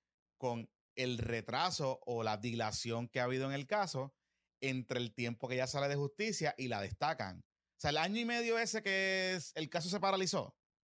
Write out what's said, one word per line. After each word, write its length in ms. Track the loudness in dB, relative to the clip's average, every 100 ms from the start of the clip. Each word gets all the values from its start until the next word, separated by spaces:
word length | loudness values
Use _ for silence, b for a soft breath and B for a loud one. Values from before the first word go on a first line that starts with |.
| _ _ _ -4
con 320 | -2 -2 -6 _ _ -2
el 220 | 0 0
retraso 800 | 0 -2 0 0 0 2 0 -2
o 180 | -4 0
la 140 | 0 0
dilación 720 | 0 0 0 0 -2 -2 -2
que 120 | 0
ha 40 |
habido 220 | 0 2 0
en 60 |
el 140 | -2 -2
caso 480 | 0 0 -2 -6 -10 _ _ _ -4
entre 380 | -2 -2 0 0
el 160 | -2
tiempo 320 | -2 -2 -2 -2
que 60 | 0
ella 100 | 0
sale 200 | 0 0
de 80 | 0
justicia 580 | -2 -2 -2 0 0 0
y 100 | -2
la 120 | -2
destacan. 600 | -2 0 0 0 -4 -6
O 380 | -14 _ _ -4
sea, 100 | 0
el 80 | 2
año 200 | 2 0
y 40 |
medio 340 | 0 0 2 2
ese 240 | 2 0
que 520 | 2 2 4 2 0
es, 180 | -2 -4
el 140 | -4 -2
caso 200 | -2 0
se 120 | 2
paralizó, 560 | 4 4 4 0 -2 -8 _ _